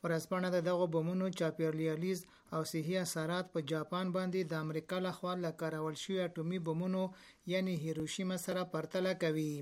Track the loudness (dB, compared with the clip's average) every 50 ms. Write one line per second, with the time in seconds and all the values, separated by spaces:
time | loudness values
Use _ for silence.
0 | 2 2 0 0 0 0 0 0 2 4 4 4 4 4 4 4 4 4 2 2
1 | 2 2 0 2 0 0 0 2 0 0 2 2 0 0 2 2 0 0 0 0
2 | 0 0 0 -2 -4 -12 -20 -20 -14 -4 -2 -2 -2 0 -2 -2 0 2 0 0
3 | 0 0 0 -2 0 0 0 -2 -2 -2 -2 -2 0 0 0 -2 -2 -2 -2 0
4 | 0 2 0 0 0 2 0 0 0 0 0 -2 -2 0 -2 -2 -2 -2 -2 0
5 | 0 -2 -2 -2 -4 -2 -2 0 -2 -2 -2 -2 -4 -2 -2 -2 -2 -2 -4 -4
6 | -4 -2 0 0 0 0 -2 -4 -2 -2 -2 -2 0 0 0 0 0 2 2 2
7 | 0 0 -4 -10 -20 -20 -20 _ _ -2 0 0 2 2 0 0 -2 -2 -2 -2
8 | -2 -4 -2 -2 -2 -2 -2 -2 -2 -2 -2 -2 -2 -2 -2 -4 -4 -2 0 0
9 | 2 2 2 2 2 2 2 2 0 0 -2 -4